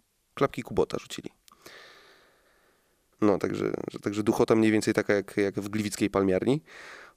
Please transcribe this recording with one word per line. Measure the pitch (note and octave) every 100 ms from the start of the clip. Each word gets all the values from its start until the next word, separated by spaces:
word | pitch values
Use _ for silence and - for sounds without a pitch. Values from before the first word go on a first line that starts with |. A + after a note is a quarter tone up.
| _ _ _
Klapki | - C#3 -
Kubota | B2 A2+ - -
rzucili. | - - - _ _ _ - - - - - _ _ _ _ _ _ _ _ _ _ -
No, | G#2+ F#2
także, | G2 G2+ G#1 - -
że, | -
także | - G2+
duchota | G#2+ A2 A#2+ A2+
mniej | A2
więcej | G#2+ G#2
taka | G#2+ G#2
jak, | G#2 F#2+ -
jak | G2 F#2+
w | G2+
gliwickiej | G#2 G#2 - G#2
palmiarni. | G2 G2 F#2 G#2 C#3+ - - - - -